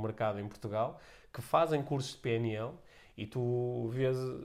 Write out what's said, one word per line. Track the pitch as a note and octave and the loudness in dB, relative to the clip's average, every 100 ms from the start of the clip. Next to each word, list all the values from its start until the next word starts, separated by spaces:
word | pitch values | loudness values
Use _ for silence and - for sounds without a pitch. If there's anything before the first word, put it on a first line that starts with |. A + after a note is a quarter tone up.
mercado | A2 A2 A2 G2+ | -2 0 0 0
em | G#2 | -4
Portugal | - G#2+ G#2+ B2 E3 - - - | -8 -4 -2 -2 -4 -18 -20 -14
que | - | -12
fazem | - D#3 E3 D3+ | 2 4 6 2
cursos | C#3 C#3 C3+ | 2 -2 -2
de | - | -4
P | B2+ | 0
N | A#2 A#2 G#2+ | 2 2 -2
L | A#2 F3 - - - - | -4 -8 -18 -20 -16 -10
e | G#2 | -6
tu | B2+ B2 B2 B2 B2 A2+ | -2 0 0 0 -2 -2
vês | B2+ C3 B2+ C3 B2+ | 0 2 2 -2 -6